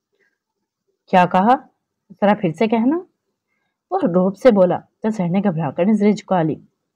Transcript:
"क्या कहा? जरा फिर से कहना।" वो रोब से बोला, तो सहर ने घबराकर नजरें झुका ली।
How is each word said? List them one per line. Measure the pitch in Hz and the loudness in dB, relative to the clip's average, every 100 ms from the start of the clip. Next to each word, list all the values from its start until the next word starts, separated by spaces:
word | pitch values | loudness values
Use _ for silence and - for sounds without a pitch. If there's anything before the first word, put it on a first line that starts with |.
| _ _ _ _ _ _ _ _ _ _ _ | _ _ _ _ _ _ _ _ _ _ _
"क्या | 185 175 | 2 2
कहा? | 190 208 262 - _ _ _ _ | 2 2 0 -2 _ _ _ _
जरा | 190 202 | -4 0
फिर | 208 175 | 0 -2
से | 156 226 | -2 -2
कहना।" | 226 233 339 381 _ _ _ _ _ _ _ - | 0 0 -2 -6 _ _ _ _ _ _ _ -8
वो | 381 | -4
रोब | 269 175 185 | -2 0 -2
से | 196 262 | 0 2
बोला, | 202 180 160 | 4 2 0
तो | - _ 220 | -10 _ -6
सहर | 214 175 | -4 -4
ने | 190 | -2
घबराकर | 202 160 156 139 185 | -2 -2 -4 -2 0
नजरें | 214 202 | 2 0
झुका | 190 - 185 | 0 -2 -2
ली। | 156 131 - _ _ | -2 -4 -12 _ _